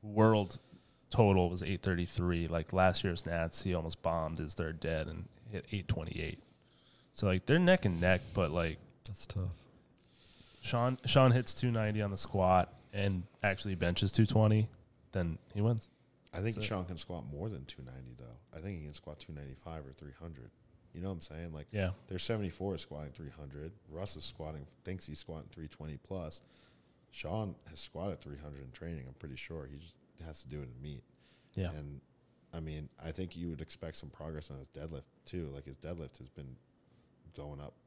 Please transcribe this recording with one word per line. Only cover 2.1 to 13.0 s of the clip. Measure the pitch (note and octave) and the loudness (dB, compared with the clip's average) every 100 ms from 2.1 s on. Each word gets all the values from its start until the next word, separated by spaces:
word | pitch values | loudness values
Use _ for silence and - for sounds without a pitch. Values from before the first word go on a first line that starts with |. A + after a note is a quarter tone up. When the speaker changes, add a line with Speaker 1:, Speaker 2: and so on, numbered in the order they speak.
| - F2 E2+ E2 | 0 2 2 2
Speaker 1:
Like, | E2 E2 | -2 0
last | F#2+ F#2 F2+ | 6 6 6
year's | F#2+ E2+ | 0 -2
Nats, | - E2+ E2 - | -2 -2 -2 -2
he | F#2+ | 0
almost | F2 D#2+ - | 0 -2 -2
bombed | E2 E2 D#2+ D#2+ | 0 0 -2 -4
his | D2+ | -6
third | - D#2+ D#2+ | -4 -4 -2
dead | - D#2+ D#2+ | -2 -2 -2
and | D#2+ F#2 - - | -6 -10 -14 -10
hit | G#2 - | -10 -6
eight | G#2 F2 | -6 -2
twenty-eight. | - D#2+ E2 D#2 - - _ _ _ - - _ | -2 -2 -6 -6 -8 -14 _ _ _ -20 -20 _
So, | - G2+ | 0 2
like, | F#2 - | 4 6
they're | D#3+ | 6
neck | F3+ F#3 | 8 6
and | G2+ E2+ | 6 4
neck, | F2+ F#2 - | 6 6 4
but, | - E2+ | 0 2
like, | E2 E2 D#2 - - - | 2 0 -2 -12 -12 -10
Speaker 2:
That's | G2 - | -10 -6
tough. | G2 F#2 F2 - - _ _ - - - - - - | -4 -4 -6 -14 -20 _ _ -20 -20 -20 -20 -20 -10
Speaker 1:
Sean, | - A#2+ A#2+ B2+ | 0 2 4 2
Sean | C3 C#3 C3 | 6 10 10
hits | B2 A#2+ | 8 4
two | - B2 | 2 2
ninety | A2+ G#2+ G#2+ | 2 2 2
on | G2+ | 0
the | G2 | 0
squat | - G2+ F#2 F#2 - - - | 0 4 8 8 6 -4 -8
and | G2+ | 0